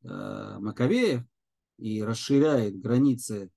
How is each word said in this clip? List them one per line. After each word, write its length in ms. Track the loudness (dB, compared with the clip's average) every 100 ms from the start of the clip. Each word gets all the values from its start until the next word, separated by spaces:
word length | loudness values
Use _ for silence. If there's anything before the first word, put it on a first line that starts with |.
э, 540 | -12 -12 -10 -10 -10 -8
Маковеев 640 | -8 0 2 4 2 0 -6 _ _ _ _ _
и 260 | -6 -4
расширяет 760 | -2 -4 2 4 4 2 0 -4
границы 720 | 0 4 4 2 -4 -10 -10